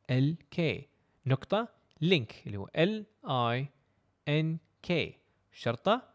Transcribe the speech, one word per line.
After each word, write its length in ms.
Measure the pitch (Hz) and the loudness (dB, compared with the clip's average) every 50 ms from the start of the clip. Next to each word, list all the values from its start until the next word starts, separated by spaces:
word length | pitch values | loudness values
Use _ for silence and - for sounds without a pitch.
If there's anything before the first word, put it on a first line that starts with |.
| _ - | _ -2
إل 260 | 127 127 135 147 170 - - _ | 2 2 2 2 0 -2 -8 _
كي 360 | - - 170 147 95 - - - _ _ _ _ _ _ - 127 | -4 -2 -2 -2 -2 -4 -8 -14 _ _ _ _ _ _ -2 -2
نقطة 400 | 135 - - - 196 208 233 - - _ _ _ _ - | -2 -2 0 0 -2 -2 -2 -2 -8 _ _ _ _ -2
لينك 420 | 151 175 190 151 113 - - - - | 0 2 2 2 0 -2 -10 -14 -12
اللي 120 | - 101 98 | -10 -8 -8
هو 100 | 98 - - 151 | -8 -4 0 0
إل 280 | 160 202 214 214 208 - _ _ - 208 | 0 2 0 -4 -8 -12 _ _ -6 -2
آي 380 | 135 123 120 117 120 127 139 139 - _ _ _ _ _ _ _ _ _ _ 147 | 0 0 2 2 0 -2 -4 -6 -10 _ _ _ _ _ _ _ _ _ _ 0
إن 300 | 147 156 160 160 160 160 - _ _ _ - | 0 2 2 0 -2 -4 -8 _ _ _ -6
كي 300 | - 175 156 98 78 - _ _ _ _ _ _ _ | -2 0 0 0 -2 -6 _ _ _ _ _ _ _
شرطة 520 | _ - - 120 117 - - 185 220 254 - - _ | _ -6 -4 -2 -2 0 0 0 0 0 -2 -6 _